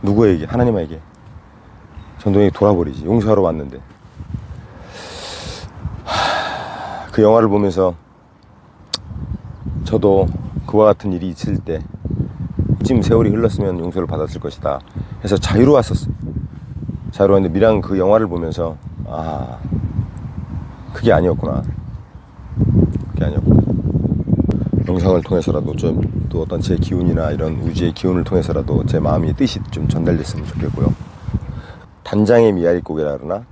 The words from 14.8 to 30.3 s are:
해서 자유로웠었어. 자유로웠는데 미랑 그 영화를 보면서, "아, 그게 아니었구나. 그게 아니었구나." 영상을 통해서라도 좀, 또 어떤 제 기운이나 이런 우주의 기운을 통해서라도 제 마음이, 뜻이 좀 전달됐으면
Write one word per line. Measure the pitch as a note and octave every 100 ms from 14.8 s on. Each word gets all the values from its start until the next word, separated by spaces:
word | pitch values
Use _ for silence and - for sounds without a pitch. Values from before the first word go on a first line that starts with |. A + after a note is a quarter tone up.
| - - - -
해서 | G#2 F#2+
자유로웠었어. | - G2 C3 C#3+ A2 - - - - - - - - - - - -
자유로웠는데 | - G2 G2 F#2+
미랑 | E2+ A2 G#2+
그 | F2+ F#2+
영화를 | F#2 G#2+ A2
보면서, | E2+ E2 D#2 E2 D2+ - - -
"아, | D#2 D#2+ D2 B1+ B1 - - - - - - - - - - - - -
그게 | - A#2
아니었구나. | E2 F2 D#2+ - C2 - - - - - - - - - - - - - - -
그게 | -
아니었구나." | - - - - - - - - - - - - - - - - -
영상을 | F2+ F2+ F2+
통해서라도 | D#2+ F#2 E2+ D2+ D2
좀, | - - D#2 - - -
또 | D#2+
어떤 | D#2+ E2+
제 | - F2
기운이나 | F2 F#2 F2+ D#2+ D#2
이런 | D2 D#2+ D#2+
우주의 | - E2 F2
기운을 | E2 F#2 F2+
통해서라도 | D#2+ F#2 - D2 - D2+ -
제 | D#2+
마음이, | D2 D#2 E2
뜻이 | C#2+ F#3 - -
좀 | - D#2
전달됐으면 | - E2+ - -